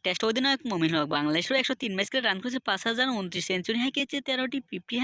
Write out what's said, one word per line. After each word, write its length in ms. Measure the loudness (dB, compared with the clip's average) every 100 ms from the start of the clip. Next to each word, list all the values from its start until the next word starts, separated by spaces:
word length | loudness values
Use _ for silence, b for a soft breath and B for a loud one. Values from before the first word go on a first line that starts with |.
টেস্ট 180 | -2 0 0
অধিনায়ক 320 | 2 2 0 0
মমিনুল 280 | 0 2 2
হক 80 | 2 2
বাংলাদেশের 400 | 2 0 2 0
একশো 140 | 0 -2
তিন 100 | -2 -2
ম্যাচ 120 | 0
খেলে 140 | 0 0
রান 100 | -2
করেছে 180 | -4 -4 -2
পাঁচ 120 | 0 0
হাজার 180 | 0 0 0
ঊনত্রিশ, 260 | -2 -4 -2
সেঞ্চুরি 280 | -2 0 0
হাঁকিয়েছে 320 | 0 0 -4 -4 -2
তেরোটি, 320 | -2 -2 -4 -6
ফিফটি 280 | -10 -4 0